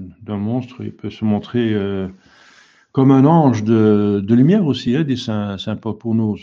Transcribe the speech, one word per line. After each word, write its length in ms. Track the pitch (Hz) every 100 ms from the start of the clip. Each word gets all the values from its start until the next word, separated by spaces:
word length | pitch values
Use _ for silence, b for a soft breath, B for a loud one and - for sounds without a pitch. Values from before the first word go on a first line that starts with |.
| 90 -
d'un 160 | 101 104
monstre, 440 | 104 127 120 -
il 100 | 104
peut 180 | - 101
se 140 | -
montrer, 500 | 110 104 104 120 113
euh, 340 | 107 98 98 95 - b b b b b b b 135
comme 140 | 135
un 120 | 135 139
ange 360 | 170 143 107
de, 580 | 107 113 107 104 104 101 98
de 80 |
lumière 320 | 117 143 208 156
aussi, 300 | - 123 135
hein, 80 |
dit 120 | 147 120
saint, 400 | 117 107 104 98
saint 200 | 110 101
Paul, 200 | 110 -
pour 200 | 117 110
nous, 180 | 107 95